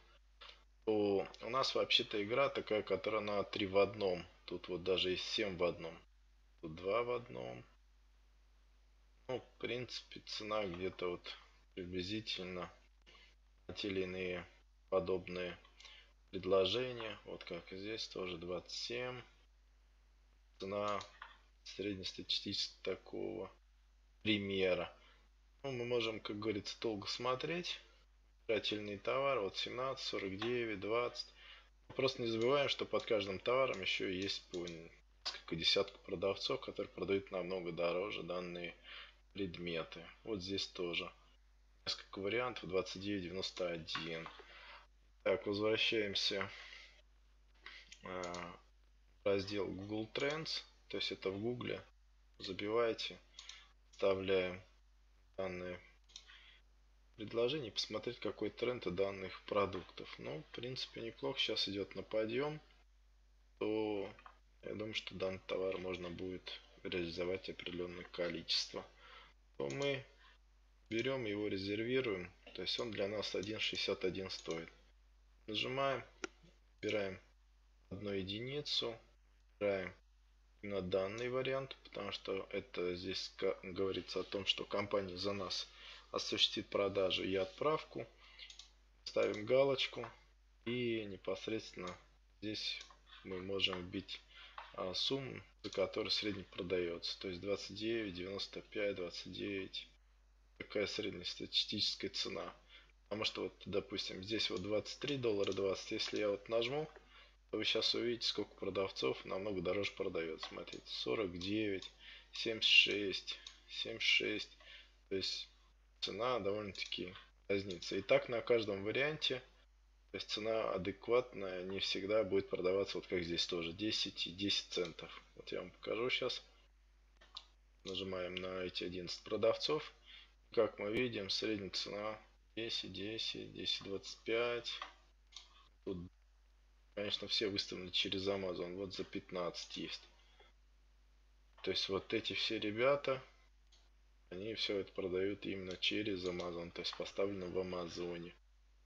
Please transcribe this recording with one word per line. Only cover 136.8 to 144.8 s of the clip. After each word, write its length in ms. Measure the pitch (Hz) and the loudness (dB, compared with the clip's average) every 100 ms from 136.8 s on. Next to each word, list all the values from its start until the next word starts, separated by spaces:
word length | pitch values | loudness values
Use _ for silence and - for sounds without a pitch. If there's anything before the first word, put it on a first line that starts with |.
| _ | _
конечно, 340 | - 104 - 104 | -4 -2 -2 0
все 220 | - 110 | 2 4
выставлены 420 | 98 - 90 92 | 2 -2 -4 0
через 340 | - 101 95 95 | 2 2 2 2
Amazon. 520 | 98 95 87 87 90 | 2 2 0 -2 -2
Вот 160 | 98 | -4
за 100 | 92 | -4
пятнадцать 720 | 92 101 - 90 87 - - - | -4 -6 -4 -2 -2 -2 -6 -6
есть. 320 | 82 - - - - - - - - - - - - - - - - - | -6 -6 -10 -20 -20 -20 -20 -20 -20 -20 -20 -20 -20 -20 -20 -20 -20 -6
То 100 | - | -2
есть 180 | 92 - | 0 2
вот 240 | 95 - | 0 0
эти 180 | 113 104 | 0 0
все 240 | 95 - 110 | -2 0 0
ребята, 640 | 107 107 127 143 - 131 - - - - - - - - - - - | 0 2 4 4 2 -2 -4 -20 -20 -20 -20 -20 -20 -20 -20 -20 -12
они 240 | 90 107 | -8 -4
все 260 | 104 - | -2 0
это 140 | 104 | 0